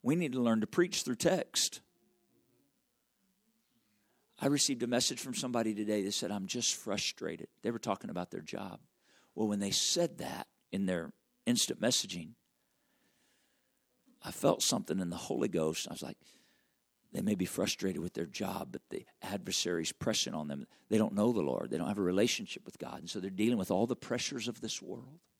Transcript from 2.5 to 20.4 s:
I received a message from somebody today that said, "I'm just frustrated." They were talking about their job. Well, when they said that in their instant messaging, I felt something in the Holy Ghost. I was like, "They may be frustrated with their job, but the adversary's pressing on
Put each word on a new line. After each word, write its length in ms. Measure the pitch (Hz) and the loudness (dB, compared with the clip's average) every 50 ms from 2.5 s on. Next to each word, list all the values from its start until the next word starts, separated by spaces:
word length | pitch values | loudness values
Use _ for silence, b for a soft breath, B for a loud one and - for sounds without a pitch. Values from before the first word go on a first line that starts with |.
| _ _ _ _ _ _ _ _ _ _ _ _ _ _ 196 190 _ 196 208 226 _ _ _ _ _ _ _ _ _ _ _ _ _ _ _ _ _ - | _ _ _ _ _ _ _ _ _ _ _ _ _ _ _ _ _ _ _ _ _ _ _ _ _ _ _ _ _ _ _ _ _ _ _ _ _ -2
I 80 | - | 0
received 340 | 143 143 143 - - 135 120 123 | 2 4 4 2 2 2 0 0
a 40 | |
message 320 | 120 147 131 - - 131 113 | 2 2 4 2 2 0 -2
from 140 | - 131 120 | -6 -6 -4
somebody 400 | 104 131 127 120 120 110 110 107 | -4 -4 0 0 0 2 0 0
today 300 | 101 107 104 107 104 95 | 0 0 2 2 2 2
that 100 | 98 101 | 0 -2
said, 180 | - - 87 | -2 -2 -2
"I'm 160 | 104 101 95 | -2 -4 -4
just 280 | 95 - 123 - - - | -4 -4 -2 0 0 -2
frustrated." 760 | - - 110 98 104 - - - - - 80 82 - - - _ _ - | -2 -2 -4 -2 -2 -2 -4 -4 -4 -6 -6 -6 -8 -12 -16 _ _ -4
They 80 | 113 | -4
were 80 | 117 113 | -4 -2
talking 300 | - 117 98 - - 98 | 0 -2 -2 -2 -2 -6
about 220 | 90 87 90 - | -4 -4 -4 -4
their 80 | - 90 | -6 -10
job. 400 | 80 - - 98 101 95 - - - _ _ b b b b b b b b | -10 -8 -10 -8 -8 -10 -12 -16 -18 _ _ b b b b b b b b
Well, 140 | - 107 107 | -2 0 0
when 100 | 104 101 | 2 0
they 120 | 101 101 | 0 0
said 480 | 101 - - - - 170 175 - - - | 2 2 2 2 4 2 2 0 0 -6
that 280 | - - - - - _ _ _ _ _ | -8 -8 -6 -8 -10 _ _ _ _ _
in 140 | - 98 98 | -4 -2 0
their 260 | 92 92 85 82 78 - _ _ _ _ _ _ | 0 0 0 -2 -6 -12 _ _ _ _ _ _
instant 360 | 113 120 110 - - - - | 0 2 2 2 0 0 0
messaging, 540 | - 120 123 - - 98 90 87 80 78 117 _ _ _ _ _ _ _ _ _ _ _ _ _ _ _ _ _ _ _ _ _ _ _ _ _ _ _ _ _ _ _ _ _ _ _ _ _ - | 2 2 2 2 0 -2 -6 -8 -8 -10 -16 _ _ _ _ _ _ _ _ _ _ _ _ _ _ _ _ _ _ _ _ _ _ _ _ _ _ _ _ _ _ _ _ _ _ _ _ _ -14
I 80 | - | -12
felt 320 | - - - - - - - | -8 2 4 4 4 4 2
something 380 | - - - - - 82 95 | 2 2 0 0 -2 -2 -2
in 80 | 92 85 | -2 -2
the 80 | 87 | -4
Holy 320 | - - - - - - - | -6 -4 -4 0 0 0 0
Ghost. 380 | 85 85 78 80 80 - - - | 2 2 2 2 0 0 -4 -6
I 40 | - | -8
was 100 | - 78 | -10 -10
like, 140 | - - _ b b b b b b b b b b b b b b _ _ _ _ | -10 -12 _ b b b b b b b b b b b b b b _ _ _ _
"They 100 | - - | -6 -2
may 140 | 92 104 107 | 2 2 2
be 100 | 87 92 | 2 2
frustrated 560 | - - - 92 104 - - 95 95 87 - | 0 0 0 0 0 0 0 -2 -2 -2 -2
with 120 | 82 90 _ | -4 -4 _
their 140 | - 87 | -4 -6
job, 420 | - - - 104 92 92 87 82 - | -4 -4 -4 -4 -4 -4 -4 -6 -8
but 160 | - - _ _ | -10 -12 _ _
the 160 | - - - - _ _ | -10 -10 -10 -12 _ _
adversary's 680 | - - 98 98 90 95 92 - - 85 87 85 80 - | -8 -6 -6 -4 -4 -2 -2 0 0 2 0 0 0 -2
pressing 420 | - _ - 120 107 - - - - | -4 _ -2 0 2 2 0 0 -2
on 120 | 78 | -4